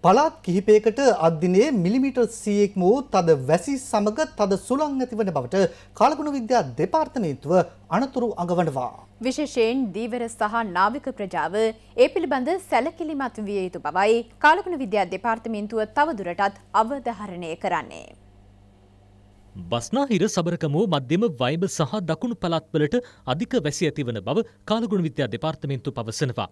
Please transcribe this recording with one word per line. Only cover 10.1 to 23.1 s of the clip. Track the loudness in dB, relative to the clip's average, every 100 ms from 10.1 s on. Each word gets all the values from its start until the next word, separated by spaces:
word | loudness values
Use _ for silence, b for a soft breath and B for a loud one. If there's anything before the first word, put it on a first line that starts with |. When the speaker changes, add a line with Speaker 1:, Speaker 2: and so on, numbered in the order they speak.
| -6
Speaker 2:
සහ | -8 -4 -2 0 -2
නාවික | 2 2 0 -10 -8
ප්‍රජාව | -6 -4 -2 0
ඒ | 0 -2 -10 2 4
පිළිබඳ | 4 -2 -2 -2 -4
සැලකිලිමත් | 0 0 0 -6 -8 -4 -6 -6 -6
විය | -4
යුතු | -4 -6
බවයි | -4 0 2 2 -2 2
කාලගුණ | 4 4 0 -6
විද්‍යා | -2 -2 -2
දෙපාර්තමේන්තුව | -2 -4 -4 -4 -8 -6 -4 -2
තවදුරටත් | 0 0 -2 -6 -2 -2 -2 -2
අවධාරණය | 0 0 -2 -6 -8 -12 -10 -10 -6
කරන්නේ. | -4 -4 -4 -16 -18 -20 -20 -20 -20 -20 -20 -20 -20 -20 -20 -20 -20 -20 -20 -16
Speaker 3:
බස්නාහිර, | -6 -6 -2 -2 0 0 2
සබරකමුව, | 0 -2 -2 -2 0 0
මධ්‍යම | 0 0 0 0
වයඹ | 0 -2 0 -4
සහ | -2 -2 -2 -4
දකුණු | -4 -4 -4
පළාත්වලට | -2 -2 -2 0 2 0 -4